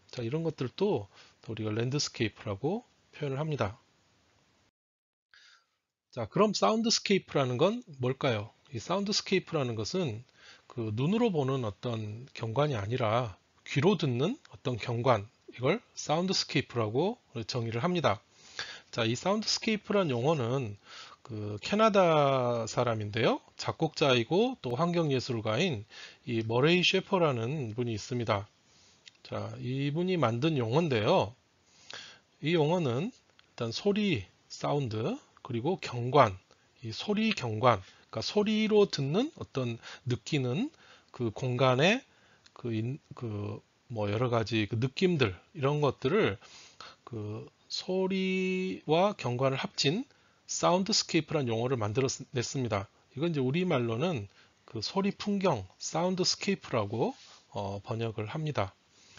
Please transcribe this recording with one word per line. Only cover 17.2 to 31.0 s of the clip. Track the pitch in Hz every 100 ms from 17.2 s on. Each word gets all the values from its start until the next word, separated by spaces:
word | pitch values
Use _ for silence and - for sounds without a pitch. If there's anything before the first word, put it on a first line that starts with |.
| _ 113 113
정의를 | 131 117 117
합니다. | 170 180 135 98 _ - - - - - -
자, | -
이 | 113
사운드스케이프란 | 123 180 214 208 - - 214 - 202 175
용어는 | 120 135 160 117 139 117 101 - - - -
그 | - 107 104 104
캐나다 | - 208 220 202 175 156 139 135 123 120 113
사람인데요. | - 120 113 104 110 147 277 - -
작곡자이고 | - - 160 - 147 123 113 175 247 254
또 | 127
환경예술가인 | 120 175 170 156 131 - 113 110 110 185 113 107 - - - -
이 | 113
머레이 | 110 117 151 180
셰퍼라는 | 165 190 - 190 160 123 117 156 117
분이 | 110 120
있습니다. | 107 - 123 113 101 101 _ _ _ _ _ - -
자, | - 110 107 117
이분이 | 123 135 143 151 180 180
만든 | 120 117 156 147
용어인데요. | 113 135 170 117